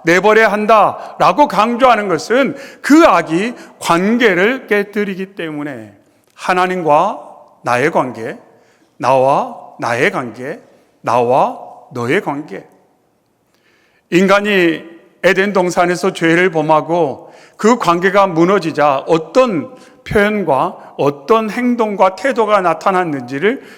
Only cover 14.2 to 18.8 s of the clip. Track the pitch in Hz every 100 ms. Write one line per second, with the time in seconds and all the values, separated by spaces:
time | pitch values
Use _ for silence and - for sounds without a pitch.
14.2 | 190 202 208 202 170 156 - - _ _
15.2 | 180 190 202 196 180 180 175 175 196 180
16.2 | 165 170 185 160 151 156 143 170 151 113
17.2 | - - - - 214 240 165 170 190 196
18.2 | 190 160 175 202 160 139